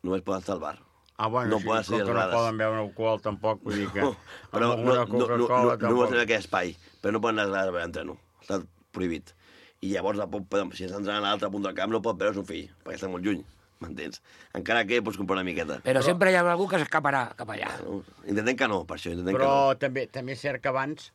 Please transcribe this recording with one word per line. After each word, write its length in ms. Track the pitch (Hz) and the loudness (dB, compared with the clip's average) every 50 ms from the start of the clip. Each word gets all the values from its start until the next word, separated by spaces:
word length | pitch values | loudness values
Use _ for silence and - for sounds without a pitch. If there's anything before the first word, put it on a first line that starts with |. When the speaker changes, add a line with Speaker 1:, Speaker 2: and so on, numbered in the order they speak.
| - | -2
Speaker 1:
Només 200 | 90 92 95 87 | -2 -2 -2 -2
poden 180 | - 98 95 | -2 -4 -4
estar 140 | 90 - 101 | -2 -4 -4
al 40 | 87 | -4
bar. 180 | 78 76 76 - - _ _ _ _ _ _ - | -4 -8 -8 -10 -14 _ _ _ _ _ _ -4
Speaker 2:
Ah, 100 | 107 110 | -2 0
bueno, 220 | 110 123 123 110 | 0 0 0 2
Speaker 1:
No 80 | 107 107 | 0 0
Speaker 2:
sí, 60 | 95 | 2
Speaker 1:
poden 180 | 95 110 113 107 | 2 0 0 0
Speaker 2:
com 100 | - 104 | 0 0
Speaker 1:
ser 80 | 117 101 | 0 0
Speaker 2:
que 80 | 101 | 2
no 40 | 117 98 | 2 2
Speaker 1:
grades. 160 | 95 92 95 | 2 2 2
Speaker 2:
poden 240 | 117 117 113 110 110 | 2 2 2 0 0
beure 220 | 110 110 110 110 107 | 0 0 0 0 -4
alcohol 380 | 101 - - 113 113 110 104 - | -4 -4 -2 0 0 0 0 0
tampoc, 400 | 110 101 95 101 110 110 101 - | -4 -6 0 0 -2 -2 0 -4
vull 140 | 104 104 101 | -4 -2 -2
dir 100 | 101 92 85 | -2 -2 0
que 80 | 98 | 0
Speaker 1:
<laughs> 20 | 98 | 0
No, 140 | 139 110 - - - - - - - | 0 0 -4 -12 -20 -20 -20 -18 -6
però 220 | - 107 117 117 123 | -2 0 2 2 2
Speaker 2:
amb 0 | |
alguna 200 | 113 117 123 127 | 2 4 4 4
Speaker 1:
no, 100 | 123 120 | 4 2
no, 0 | |
no, 120 | 98 104 123 | 2 2 0
Speaker 2:
Coca-Cola 200 | 127 113 120 117 | 2 2 2 2
Speaker 1:
no, 80 | 120 | 2
no, 240 | 117 123 127 123 120 | 4 4 6 6 4
no 80 | 123 110 | 4 2
Speaker 2:
tampoc. 200 | 107 117 117 123 123 | 2 2 4 4 4
Speaker 1:
poden 80 | 110 123 120 | 4 4 2
saber 80 | 120 | 2
què 80 | 107 117 107 | 4 2 0
és 40 | 92 - | 0 0
espai, 260 | - 95 90 87 82 - - - - _ | 0 0 0 0 -6 -10 -18 -20 -20 _
però 120 | - 101 104 | -2 0 0
no 80 | 110 | 2
poden 180 | 104 117 110 107 | 2 2 2 2
anar 60 | 104 | 0
a 20 | |
les 60 | 101 98 | 0 2
grades 140 | 95 95 95 | 0 0 0
a 40 | 90 | 0
veure 80 | 87 82 | -2 -4
l'entreno. 320 | 85 82 82 80 78 76 - _ _ _ _ - | -4 -6 -8 -8 -8 -10 -12 _ _ _ _ -8
Està 160 | - 101 95 80 - _ _ _ _ | -4 -4 -4 -4 -6 _ _ _ _
prohibit. 440 | _ - 92 87 82 78 - - - _ _ - - - - - _ _ - | _ -4 -2 -2 -2 -4 -8 -14 -20 _ _ -20 -20 -20 -20 -20 _ _ -6
I 100 | 95 101 | -4 -2
llavors, 240 | 92 87 98 104 101 | 0 0 0 0 0
la 80 | 104 | -4
puc, 240 | 92 104 104 95 - - 101 98 87 - | -4 -4 -8 -6 0 0 0 0 0 -6
si 100 | - 92 92 | -8 -10 -8
està 100 | 92 101 | -6 -4
entrenant 240 | 101 98 101 104 104 | -4 -2 -2 0 2
a 60 | 101 | 0
l'altre 180 | 104 104 104 101 | 0 0 0 -4
punt 140 | 98 104 101 | -4 -2 -4
del 120 | 98 92 - | -4 -2 -2
camp, 140 | 95 104 113 | -2 0 0
no 80 | 113 98 | 0 0
pot 160 | 117 107 87 | 0 -2 0
veure 160 | 95 104 101 | 0 0 0
el 60 | 98 | -2
seu 40 | 92 | -6
fill, 220 | 92 82 80 73 - - _ _ | -6 -8 -8 -10 -12 -16 _ _
perquè 160 | - - - | -12 -10 -6
està 100 | 95 95 | -6 -6
molt 140 | 90 90 92 | -6 -2 0
lluny, 200 | 104 104 76 - - - _ _ _ _ _ - | 0 -2 -2 -4 -12 -20 _ _ _ _ _ -12
m'entens? 400 | 82 - 64 78 78 - - _ _ - - - - _ | -12 -10 -8 -10 -10 -10 -14 _ _ -20 -20 -20 -10 _
Encara 300 | 98 85 - 113 120 113 | -8 -2 0 2 2 2
que 140 | 98 120 120 107 | 2 2 2 2
pots 160 | 110 101 - | 0 -4 -4
comprar 180 | 104 90 95 95 | -2 0 0 0
una 40 | 92 | 0
miqueta. 360 | 92 82 82 82 76 73 65 - | -2 -2 -4 -4 -4 -6 -4 0
Speaker 3:
Però 80 | - | 0
Speaker 1:
Però 120 | - 135 127 | 2 4 4
Speaker 3:
sempre 280 | 143 175 175 196 185 | 2 2 4 4 6
hi 60 | 185 180 | 6 6
haurà 140 | 175 175 175 | 4 4 2
algú 140 | 175 196 185 | 2 0 0
que 80 | 185 180 | 0 0
s'escaparà 560 | 151 - - 160 143 143 139 135 123 113 - | 0 2 0 2 2 2 0 0 -2 -2 -8
cap 140 | - 123 107 | -12 -10 -10
allà. 200 | - - - - - - - | -8 -6 -6 -6 -6 -8 -8
Speaker 1:
Bueno, 220 | - 95 98 - - - - - | -8 -8 -8 -10 -12 -20 -16 -8
intentem 320 | 98 98 104 107 117 131 | -4 -2 0 2 2 2
que 120 | 113 139 117 | 2 2 2
no, 160 | 104 92 80 | 2 0 -2
per 100 | 78 78 | -4 -10
això, 140 | 78 - 85 | -8 -6 -6
intentem 240 | 85 87 90 90 95 | -6 -2 -2 0 2
Speaker 2:
Però 80 | 127 135 | 4 4
Speaker 1:
que 320 | 139 139 139 139 135 135 | 4 6 6 6 4 2
no. 40 | 123 | 2
Speaker 2:
també, 280 | 143 135 127 135 127 | 0 -2 -2 -2 -6
també 260 | 113 - 135 127 127 135 | -6 -8 -10 -8 -8 -8
és 80 | 123 | -6
cert 220 | - 143 135 127 - | -4 -4 -6 -2 -2
que 80 | 143 | -2
abans 400 | 131 131 135 143 156 156 - - _ | 0 0 -2 -2 -6 -10 -12 -20 _